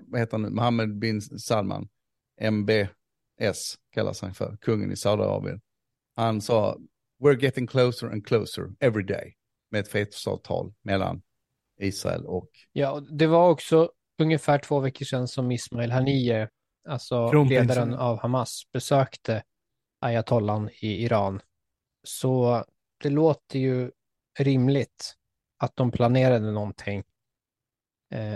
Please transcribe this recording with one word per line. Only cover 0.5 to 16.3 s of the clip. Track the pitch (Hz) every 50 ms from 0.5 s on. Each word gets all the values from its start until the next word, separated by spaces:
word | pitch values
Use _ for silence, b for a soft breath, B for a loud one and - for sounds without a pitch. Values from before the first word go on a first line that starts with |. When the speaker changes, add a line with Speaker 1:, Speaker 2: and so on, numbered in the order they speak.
| 104 110 120 120 117 113 110 107 104 101
Speaker 1:
bin | 113 113 110 104
Salman, | 104 - - - - - 120 107 98 98 98 98 98 - - _ _ _ _ _ _ _ _ _
M | 110 110 107 104 101
B | 104 110 107 101 92 - _ _ _ _ _ _ _ _ _
S | 117 101 90 - - - - - _ _ _
kallas | 113 104 101 98 -
han | - 95 98
för, | - - - 104 -
kungen | - - 113 104 104 95
i | 98
Saudiarabien. | - - 101 107 104 101 98 98 101 98 92 92 104 - _ _ _ _ _ _ _ _ _ _
Han | - 113 113 110 107
sa, | 101 - 120 110 104 101 - - - - _ _ _ _ _ _ 127
"We're | 147 139 120
getting | 135 131 - 131 127 117
closer | - 131 123 123 117 - 120 117
and | 113 107 107 -
closer | 127 110 101 - - - 90 92 95 -
every | - 123 107 107 95
day", | 95 95 - - - - _ _ _ _ _ _ _
med | 107 104
ett | 101 -
fredsavtal | - 107 104 - - - - 104 95 90 - - 92 90 90 98 107 _
mellan | _ 101 98 95 92 90 90 92 - _ _ _ _ _ _ _ _ _ _ _
Israel | 98 98 92 - - 95 87 87 -
och | - 90 90 - - _ - _ _
Speaker 2:
Ja, | _ 139 139 135
och | 143 147 143 143 156 147
det | 160 160
var | 165 170 175 180
också | 160 - - - 160 160 165 - - _ _ _ _ -
ungefär | 160 156 160 147 - - 143 143
två | - - 147 143
veckor | 135 135 - - 135
sedan | - 139 127 127 123
som | - - 127 123
Ismail | 123 117 - - - 120 117 117
Haniyeh, | 123 131 127 139 139 135 123 120